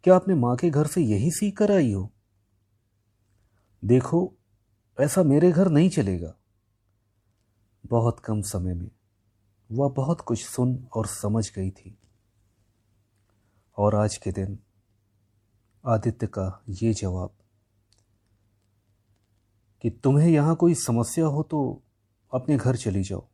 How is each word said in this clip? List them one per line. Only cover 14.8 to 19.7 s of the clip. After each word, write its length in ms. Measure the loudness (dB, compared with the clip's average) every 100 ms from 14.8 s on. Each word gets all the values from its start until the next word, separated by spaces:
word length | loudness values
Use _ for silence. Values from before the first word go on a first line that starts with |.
| _ _ _ _ _ _ _ _ _ _ -2
आदित्य 420 | 0 0 -4 -8
का 360 | -4 -6 -8 -14
ये 240 | -4 -2
जवाब 420 | -2 -4 -6 -8 _ _ _ _ _ _ _ _ _ _ _ _ _ _ _ _ _ _ _ _ _ _ _ _